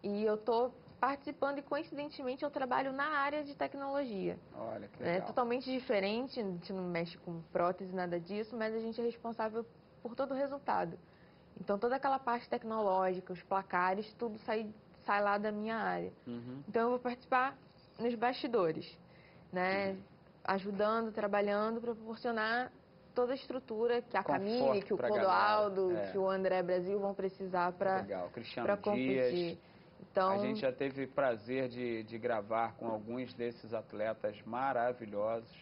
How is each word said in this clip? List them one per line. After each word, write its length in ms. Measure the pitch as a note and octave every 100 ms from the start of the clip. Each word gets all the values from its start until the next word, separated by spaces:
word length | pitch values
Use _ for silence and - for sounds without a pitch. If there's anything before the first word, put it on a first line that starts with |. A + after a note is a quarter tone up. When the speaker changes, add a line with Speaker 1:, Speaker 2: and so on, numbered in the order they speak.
Speaker 1:
e 200 | G3+ G3+
eu 140 | G#3+ G#3+
tô 340 | A#3 A3+ B3 - - -
participando 580 | C4 C#4 - C#4+ C#4 C#4+
e, 40 |
coincidentemente, 800 | - C#4+ E4 C#4 D4 - B3+ C4
eu 80 | D4
trabalho 420 | C#4+ C4 B3 C4+
na 120 | C4
área 400 | D4 D4 C#4 D4+
de 100 | C#4+
tecnologia. 840 | C#4+ C#4 C#4 C#4 C#4 C4 G3 F3+ E3+ - -
Speaker 2:
Olha, 320 | A2+ A2 G2+
que 120 | -
Speaker 1:
É 120 | E3
Speaker 2:
legal. 160 | F3+ -
Speaker 1:
totalmente 420 | A#3+ A#3+ B3 B3+
diferente, 720 | C4 B3 G#3+ G3 A3 C4 C4
a 20 |
gente 300 | G3+ F3 -
não 100 | F#3+
mexe 340 | F3+ E3+ E3+ -
com 220 | - E3 E3
prótese, 420 | F3 F3 F#3 F#3+
nada 240 | F#3 F3+ F3
disso, 380 | E3+ G#3 A3 A#3+
mas 180 | A3
a 60 | A3
gente 200 | A3+ A3+
é 40 |
responsável 600 | A#3 A#3 A#3 A3+ A3 A3 A3+ - - -
por 140 | A#3 A#3+
todo 160 | C4+
o 20 |
resultado. 640 | C4+ C#4 C#4 - G#3 F3 E3+ - - - - - -
Então, 180 | F#3 G3+
toda 160 | A#3+
aquela 240 | C4 C#4 C4+
parte 300 | C4 A#3+ -
tecnológica, 800 | A#3+ A3+ A3 G#3 F#3 F#3 F3+ -
os 80 | F3
placares, 680 | - F#3+ F#3+ F3+ F#3 F#3+ G#3
tudo 240 | - A#3+ G#3+
sai, 280 | - A3 G#3+ - - - -
sai 160 | G3+
lá 160 | G3+ G3+
da 140 | G#3+
minha 240 | G#3 G#3+ A3+
área. 360 | G3 F3 F3+ - -
Speaker 2:
Uhum. 380 | A#2+ A#2+ C3 C#3+
Speaker 1:
Então, 140 | A3+
eu 80 | A#3
vou 80 | B3
participar 580 | B3 B3 - B3+ C4 - - - - -
nos 200 | A#3 A#3
bastidores, 840 | A#3+ C4 C#4 A#3 E3+ D#3+ - - - - - - -
né? 400 | F3+ F#3 G3 G3
Speaker 2:
Uhum. 60 | F#3+ - - - - -
Speaker 1:
Ajudando, 680 | F#3+ F#3+ G3 G#3 A3+ A3+
trabalhando 680 | G#3+ G#3 G3+ G3+ G3+ G#3+ A3+
pra 140 | A#3
proporcionar 800 | A3 A3 A3+ B3 A3+ A3 A#3 B3+ - - - -
toda 160 | - B3
a 40 | C4+
estrutura 680 | - B3+ - G#3+ A#3 A#3+
que 140 | A#3+ F#3+
a 80 |
Speaker 2:
Conforto 200 | F#3+ F#3+
Speaker 1:
Camille, 380 | G3+ A#3+ C4+ G3+
que 100 | F#3+
o 40 | G3+
Speaker 2:
pra 120 | B2
galera. 160 | G#3 F#3+
Speaker 1:
Clodoaldo, 640 | F#3 G#3 G#3+ G#3 F#3+ F#3 F3+
Speaker 2:
É. 140 | G3
Speaker 1:
que 80 | F#3+
o 100 | F#3+
André 320 | F#3+ F#3+ F#3
Brasil 380 | F3+ F#3 F3+ G3+
vão 160 | G3
precisar 560 | G3 F#3+ F#3+ F#3+ F3+ F3
pra, 260 | F3+ F#3+ F#3+
Speaker 2:
Legal. 300 | G3 F#2+ F2+
Cristiano 360 | - A#2 - A#2+
Speaker 1:
pra 80 | G3+ G#3
Speaker 2:
Dias. 300 | G#3 C3 C3 B2+
Speaker 1:
competir. 280 | F3 E3+ F3 - - - - -
Então 180 | - F#3+
Speaker 2:
A 60 | G3
gente 220 | G#3 G#3+
já 120 | C3+
teve 340 | B2+ C#3 C3+ C3
prazer 600 | C#3+ C#3 A2+ G#2+ C3 B2+
de, 340 | A#2+ B2 A2+
de 140 | A2 A2+
gravar 560 | A#2+ A2+ G#2 A2+ A#2 A2
com 100 | A#2
alguns 480 | A2 G#2+ A#2+ B2
desses 400 | - A#2+ A#2 A2
atletas 680 | A2 G#2+ G#2 G#2+ A2 G#2+ G#2 A2
maravilhosos. 1000 | A#2+ C3+ B2 A#2+ B2 A2 G2+ G#2+ A2+ A2+ -